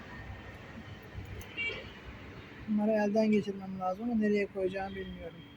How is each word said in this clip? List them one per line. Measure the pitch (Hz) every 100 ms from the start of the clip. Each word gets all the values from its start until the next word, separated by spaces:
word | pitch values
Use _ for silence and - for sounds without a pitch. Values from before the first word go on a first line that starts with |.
| - - - - - - - - - - - - - - - - 494 523 539 - - - - - - - -
Bunları | 214 214
elden | 220 208 214 220
geçirmem | 208 202 196 190 190
lazım | 185 190
ama | 233
nereye | 226 214 208 190
koyacağımı | 196 185 196 196 190
bilmiyorum. | 185 180 170 165 143